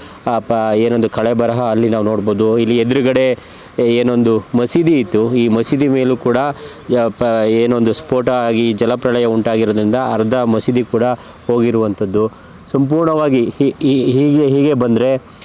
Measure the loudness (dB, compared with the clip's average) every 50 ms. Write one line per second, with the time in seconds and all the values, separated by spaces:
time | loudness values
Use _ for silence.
0 | -18 -20 -20 -8 -4 -4 -2 -2 -2 -2 -2 0 0 0 2 2 2 2 2 0
1 | 0 0 -2 -2 -2 0 0 0 0 0 0 -2 -2 0 0 0 0 0 0 0
2 | 0 0 -2 -2 -2 -2 0 0 2 2 2 0 0 0 0 0 0 0 0 0
3 | 0 2 2 2 2 0 0 -4 -8 -18 -20 -20 -20 -8 -4 0 0 2 2 2
4 | 2 2 2 2 2 2 2 0 -2 -2 -2 -2 0 2 0 2 2 4 2 2
5 | 0 0 0 0 0 2 2 0 2 2 2 0 0 0 0 0 2 0 2 2
6 | 2 0 -2 0 0 0 0 0 -2 -2 -6 -8 -14 -18 -18 -16 -6 -2 0 0
7 | 0 0 -2 -2 -2 0 0 0 0 2 2 2 2 2 2 2 0 0 0 -2
8 | -4 -2 -2 0 0 0 0 0 0 0 0 0 0 0 0 0 0 0 0 -2
9 | -2 -4 -2 0 0 0 0 0 0 0 0 0 0 0 0 0 0 0 0 -2
10 | -2 -2 -2 -2 -2 0 0 0 0 0 0 0 0 0 0 -2 -2 -2 -2 0
11 | 0 0 -2 -4 -8 -18 -20 -10 -4 -2 0 0 2 0 0 0 0 -2 -2 -4
12 | -4 -2 0 -2 -2 -2 -4 -12 -20 -20 -20 -20 -10 -4 -2 -2 0 0 0 0
13 | 0 0 0 0 0 0 2 0 0 -2 -2 -2 -2 -2 -2 -2 -2 0 0 0
14 | 0 0 2 2 2 2 2 2 2 2 2 2 2 2 2 0 0 0 2 2
15 | 2 0 0 -2 -4 -12 -20 -20